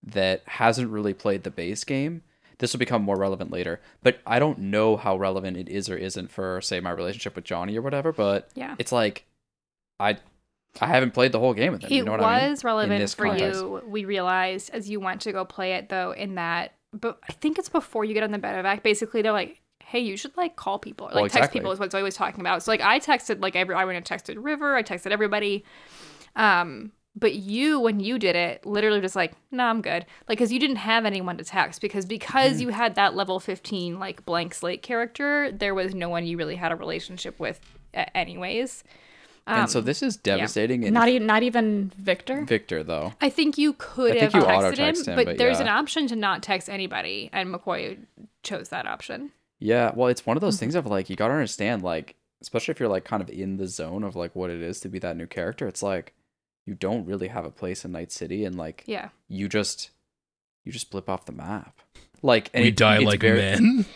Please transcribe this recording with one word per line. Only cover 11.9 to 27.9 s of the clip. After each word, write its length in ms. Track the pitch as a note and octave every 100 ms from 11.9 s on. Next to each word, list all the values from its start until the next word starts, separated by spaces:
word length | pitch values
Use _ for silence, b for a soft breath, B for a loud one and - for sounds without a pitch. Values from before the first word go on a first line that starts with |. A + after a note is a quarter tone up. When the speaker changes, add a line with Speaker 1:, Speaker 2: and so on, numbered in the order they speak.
Speaker 2:
It 40 | C#4
Speaker 1:
you 80 |
know 80 | A3
what 80 | G#3+
I 200 | G#3+ A#3+
mean? 80 | C4+
Speaker 2:
was 120 | C#4+
Speaker 1:
In 40 | B3
Speaker 2:
relevant 320 | A3 G#3 G3+
Speaker 1:
this 140 | G3+
Speaker 2:
for 120 | - G#3
Speaker 1:
context. 340 | G3 G3 F#3+
Speaker 2:
you, 200 | F#3+ F#3+ A#3
we 180 | G#3
realized, 680 | G3 G3+ F3+ F#3 F#3 F#3+ -
as 140 | - G3+
you 120 | G#3
went 220 | F#3+ F#3+
to 100 | A3+
go 120 | G3 F#3
play 260 | - F#3
it, 160 | F#3 G3
though, 240 | F#3+ F3+
in 220 | - G3+
that, 380 | F#3+ E3+ E3+ - _ _
but 260 | G#3 A#3 A#3 -
I 40 |
think 260 | - D4+ D#4
it's 120 | F#4
before 340 | E4+ - A3+
you 80 | G#3+
get 80 | G#3+
on 80 | G#3+
the 60 | G#3
medevac. 440 | G3+ G3 F#3+ G#3
Basically, 380 | A3 G#3 A3 A#3
they're 100 | G#3+
like, 280 | G#3+ F#3 - _ _
"Hey, 160 | - A#3+
you 160 | A#3+ F#3+
should, 200 | C#4+ -
like, 180 | F4 -
call 220 | - G3+
people 280 | A3 G#3 -
or, 80 |
Speaker 1:
Well, 80 | -
Speaker 2:
like, 80 | G#3
text 60 | A#3+ B3
Speaker 1:
exactly. 120 | B3
Speaker 2:
people," 120 | -
is 60 | F#3+
what 100 | G3
Zoe 120 | G3
was 120 | G3
talking 260 | F#3+ F#3 G3
about. 220 | F3+ F3+
So, 80 | E3+
like, 100 | A3
I 200 | G3 B3
texted, 420 | - - - F#3+
like, 140 | F#3+ F3+
every, 180 | F#3
I 100 | F#3
went 120 | F#3 F3+
and 100 | E3+
texted 300 | - - A3
River, 340 | C4 D4 D4 C4+
I 60 |
texted 260 | G#3+ - -
everybody. 540 | G3+ G#3 G#3 G#3 G3+ - B B B B B B -
Um, 560 | G#3+ F3+ E3+ B2 G#3+ _ _ -
but 160 | A3
you, 460 | E3+ G3 G#3+ C#4+ D4+
when 180 | A#3